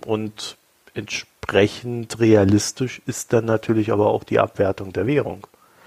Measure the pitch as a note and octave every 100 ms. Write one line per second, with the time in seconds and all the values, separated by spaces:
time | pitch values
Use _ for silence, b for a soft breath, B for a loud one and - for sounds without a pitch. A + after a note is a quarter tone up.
0 | - G#2+ G#2+ G#2+ - - _ _ _ -
1 | - - - _ - G2 G#2 - B2 A#2+
2 | A2+ A2 A2+ G#2+ G2 G#2 - - B2+ -
3 | - - - A#2 A2+ A2 - A2 G#2+ G#2
4 | G#2+ A2 - A2+ - - F#2+ - G2 F#2+
5 | G#2+ D3 G#2+ F#2 - b b b